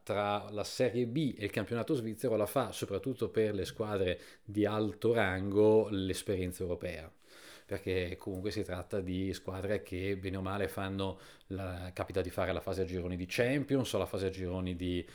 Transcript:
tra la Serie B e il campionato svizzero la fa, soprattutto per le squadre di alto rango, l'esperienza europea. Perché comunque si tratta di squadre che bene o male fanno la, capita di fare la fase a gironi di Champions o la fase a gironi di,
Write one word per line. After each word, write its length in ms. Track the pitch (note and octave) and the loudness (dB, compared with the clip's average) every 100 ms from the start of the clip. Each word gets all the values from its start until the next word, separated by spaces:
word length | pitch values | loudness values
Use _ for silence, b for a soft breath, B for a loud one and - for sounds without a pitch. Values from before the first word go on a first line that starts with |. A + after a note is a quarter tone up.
tra 460 | - G2+ G#2 G#2 G2+ | -2 0 2 0 -2
la 120 | G#2 | -4
Serie 440 | G2 - B2+ A#2+ A#2+ | -4 2 2 4 0
B 260 | B2+ D3 - | 2 0 0
e 80 | G2+ | -2
il 40 | |
campionato 420 | - G2+ A#2+ A2 D3 | -2 -2 -2 0 0
svizzero 400 | A2+ G#2+ B2+ G#2+ | -2 -2 2 2
la 100 | G#2 | 2
fa, 260 | C#3 A2+ | 2 0
soprattutto 580 | G2 - G2 C3+ B2+ G#2+ | -2 -4 -2 -2 -2 0
per 260 | - G#2+ G2+ | 2 2 2
le 100 | F2 | -2
squadre 540 | - G#2+ G#2 F#2 F2 B B | -2 -2 2 2 0 B B
di 220 | - G#2 G2+ | -4 2 2
alto 480 | G#2+ G#2+ - A2+ | 4 0 2 2
rango, 720 | A#2 G2 F#2 G2 G2 G#2+ A2 G#2 | 4 4 2 2 6 8 8 6
l'esperienza 720 | G2 F#2+ F2+ - F#2+ F2+ F2 | 2 0 -2 -2 0 0 -2
europea. 480 | F2+ E2+ F2 D#2+ D#2+ - B B B B - | -2 -2 -4 -6 -10 -18 B B B B -8
Perché 500 | G2 - F#2 F2 F#2 | -6 0 0 0 -4
comunque 320 | - F#2 G2 | -6 -4 -2
si 100 | A2 | -2
tratta 360 | F#2+ F2+ F2+ G#2 | -4 -6 -4 -4
di 320 | F2+ F#2 F#2+ | -2 0 -2
squadre 480 | F2+ - F#2+ G2 G#2 | -2 -6 -6 -2 -2
che 360 | - F2+ F#2+ G2 | -2 -4 -2 -2
bene 200 | F#2+ F#2+ | -2 -4
o 40 | |
male 260 | F#2 G2 F#2 | -2 -2 -2
fanno 520 | - F#2+ G2 G2 F#2+ B B - | -2 -4 -2 -2 -4 B B -10
la, 420 | F#2+ F#2+ F2+ F2+ | -6 -6 -6 -8
capita 280 | - F#2+ F#2 | -6 -2 0
di 80 | F2 | 0
fare 220 | F#2 F2+ | 0 0
la 80 | F2+ | 0
fase 220 | F2+ F#2 | -2 -2
a 20 | F2+ | -2
gironi 300 | F#2 F2 F2+ | -2 -2 -4
di 80 | F#2 | -2
Champions 640 | - A#2+ C#3+ C3+ C#3 A#2 | 2 2 2 2 0 2
o 40 | G#2 | 0
la 80 | F2+ | 0
fase 220 | G2 F#2+ | 0 -2
a 20 | |
gironi 460 | F#2+ F#2 F#2 F2+ F2 | -2 -4 -2 -2 -2
di, 280 | F2+ F2 E2+ | 0 -2 -4